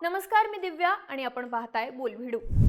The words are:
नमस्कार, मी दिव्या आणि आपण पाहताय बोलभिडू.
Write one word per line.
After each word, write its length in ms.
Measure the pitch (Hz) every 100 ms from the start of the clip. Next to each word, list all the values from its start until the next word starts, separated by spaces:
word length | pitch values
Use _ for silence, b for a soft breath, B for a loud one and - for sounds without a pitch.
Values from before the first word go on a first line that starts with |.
नमस्कार, 460 | 330 381 381 440 440
मी 100 | 415
दिव्या 320 | 370 320 349
आणि 340 | 392 - 277
आपण 240 | 254 254 247
पाहताय 420 | 233 233 226 247
बोलभिडू. 480 | 254 254 208 247 226 - -